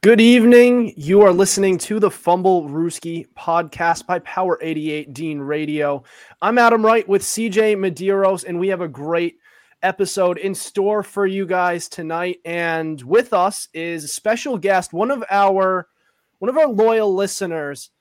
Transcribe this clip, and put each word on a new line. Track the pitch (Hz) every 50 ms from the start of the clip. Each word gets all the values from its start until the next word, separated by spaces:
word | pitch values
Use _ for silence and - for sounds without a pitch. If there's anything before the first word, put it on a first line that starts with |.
| -
Good | 202 233 214 226
evening. | 233 240 247 220 233 247 240 240 247 247 247 233 208 -
You | - 147 147 190 202
are | 208 196
listening | 185 175 196 185 - - 196 196 185
to | 170 - - 214 220
the | 208 202
Fumble | - - - - 175 185 185 190 185 180 156 147
Rooski | 139 156 165 175 160 - - 170 165 170 - _ _
podcast | - - - 165 170 170 156 - - 170 170 165 170 -
by | _ 180 175
Power | 170 - - - 190 185 170 - -
eighty-eight | 160 160 156 151 156 151 151 147 - 139
Dean | 123 160 160 156 147
Radio. | 139 135 151 151 156 151 151 151 147 143 143 139 127 _ - - - - - _
I'm | - 196 226
Adam | 240 240 233 233 226 220
Wright | 220 226 233 208
with | - 196 196 -
C | - - - 226 226
J | 185 208 220 214 214
Medeiros, | 202 190 190 165 131 180 190 196 196 196 190 190 180 -
and | - 175 175
we | 175 196
have | 190 180
a | 180 165
great | 135 123 143 151 165 170 170 170 - _ _ _ _ _ _ _ _ _ -
episode | 185 185 - 202 185 - 196 190 180 180 160
in | 156 196 190
store | 190 - - - - 196 202 214 214 196
for | - - - 202
you | 190 190 196 196
guys | 175 185 180 180 180 175 175 165
tonight. | - - - 170 160 165 165 175 180 180 - _
And | 165 170 170 170 170 165 160 160 160 156 143 123
with | 123 170 226 247 240 -
us | 190 175 190 208 - - - _
is | 160 165 170 170 165 147
a | 147
special | - - _ 214 220 233 - 302 254
guest, | 208 156 196 196 185 175 - -
one | 165 208 247
of | 277 262 226 -
our, | 196 202 202 196 196 190 190 190 185 185 170 _ _ _ _ _ _ _ _ _ _ _
one | - 214
of | 254
our | 302 311 294
loyal | 240 202 220 226 226 226 214 208 190
listeners | 185 196 196 - - 196 180 165 160 147 143 143 127 - - _ _